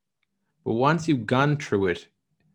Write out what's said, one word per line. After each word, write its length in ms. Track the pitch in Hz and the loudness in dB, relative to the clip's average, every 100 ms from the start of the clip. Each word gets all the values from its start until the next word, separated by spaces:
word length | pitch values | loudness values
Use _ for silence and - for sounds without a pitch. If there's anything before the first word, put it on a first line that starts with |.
| _ _ _ _ _ _ - | _ _ _ _ _ _ -6
but 80 | |
once 340 | 113 131 170 165 | 0 2 2 0
you've 160 | 139 | -2
gone 320 | 104 127 143 147 | 0 2 2 0
through 300 | - 104 95 | -2 -2 0
it, 220 | 85 - _ _ _ _ | -2 -8 _ _ _ _